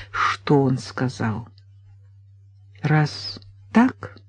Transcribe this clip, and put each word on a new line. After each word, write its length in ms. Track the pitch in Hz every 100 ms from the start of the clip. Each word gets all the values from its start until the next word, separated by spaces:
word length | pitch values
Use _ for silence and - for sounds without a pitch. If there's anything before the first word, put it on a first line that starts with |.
| -
что 520 | - - - - 143
он 140 | 135 131
сказал. 720 | - - 127 - 113 104 - - _ - - - - - - - - _ - -
«Раз 580 | 147 156 147 - - - - - -
так, 460 | 220 254 - - -